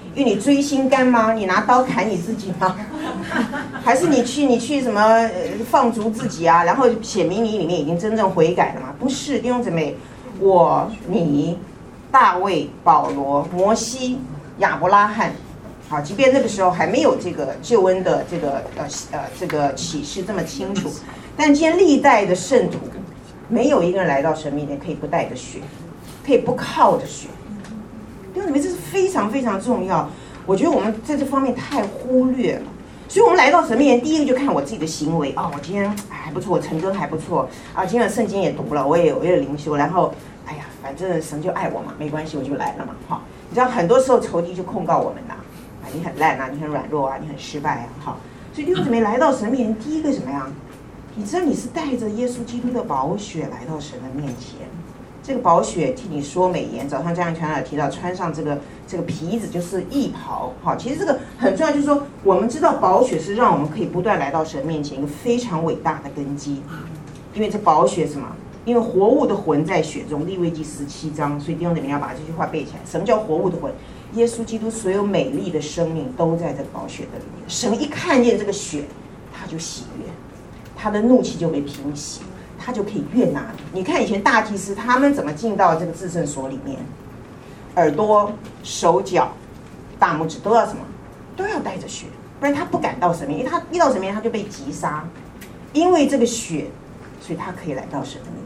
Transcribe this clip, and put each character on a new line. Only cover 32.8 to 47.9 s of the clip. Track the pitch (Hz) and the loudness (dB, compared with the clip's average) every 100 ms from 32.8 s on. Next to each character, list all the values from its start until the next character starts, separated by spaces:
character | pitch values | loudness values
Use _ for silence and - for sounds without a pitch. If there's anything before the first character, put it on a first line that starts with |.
| - - - | -16 -18 -2
所 | 381 | 6
以 | 453 | 8
我 | |
们 | 349 | 8
来 | 262 | 8
到 | 339 311 | 6 4
神 | 226 | 4
面 | 285 240 | 6 6
前， | 302 | 4
第 | |
一 | 311 | 2
个 | 262 | 4
就 | 254 | 2
看 | 277 | 2
我 | - | 0
自 | - | -2
己 | 220 | -4
的 | 156 | -6
行 | - 151 165 | -4 -2 0
为， | 139 | -2
啊， | - 170 | -2 -4
我 | 143 | -6
今 | - | -6
天 | 202 202 208 - | -2 -2 -2 -8
还 | - 160 | -12 -8
不 | 151 | -8
错， | 196 165 | -2 -2
我 | |
成 | - 160 | 0 -2
根 | 185 | -2
还 | 196 151 | -2 -4
不 | 156 | -6
错， | - 160 131 - - | -4 -4 -4 -8 -10
啊， | - | -6
今 | 185 233 | 0 2
晚 | 208 | 2
圣 | 240 202 | 2 -2
经 | 196 | 0
也 | 170 | -2
读 | 143 - 147 | -2 -4 -2
了， | 143 | 2
我 | 170 | 4
也 | 160 | 4
有， | 139 | 4
我 | 170 | 2
也 | 170 | 2
灵 | 139 147 | 2 -4
修， | 156 147 | -2 0
然 | 143 | 2
后， | 175 143 - - - - | 2 2 -2 -14 -18 -14
哎 | |
呀， | 156 - - | -14 -14 -14
反 | - 143 | -12 -6
正 | 185 165 | -2 -2
神 | - 147 | -2 -4
就 | 175 | -4
爱 | 190 175 | -2 -4
我 | - | -4
嘛， | - - | -8 -8
没 | 151 | -6
关 | 151 - | -6 -6
系， | 147 | -6
我 | |
就 | 131 | -4
来 | - - - | -4 -4 -6
了 | 131 | -10
嘛， | - - | -12 -8
哈。 | - - - - | -10 -10 -18 -4
你 | 214 | 0
知 | |
道 | 254 | 2
很 | 233 170 | 2 4
多 | 254 | 6
时 | 262 | 6
候 | 233 | 4
仇 | - 170 | 4 -2
敌 | 175 | -2
就 | 180 | -6
控 | 185 190 165 | -6 -6 0
告 | 156 | 2
我 | - | 0
们 | - - | -4 -12
呐、 | - - - - - | -14 -14 -18 -18 -16
啊， | - | -12
你 | 156 | -8
很 | 170 143 | -8 0
烂 | 156 131 | 2 2
啊， | 135 | -4
你 | 143 | -6
很 | 151 | -6
软 | 147 - | -6 -4
弱 | 151 135 | -2 -2
啊， | 135 | -2
你 | 151 | -8
很 | 147 | -12
失 | - 147 | -10 -6
败 | 147 127 | -4 -4
啊， | 117 | -6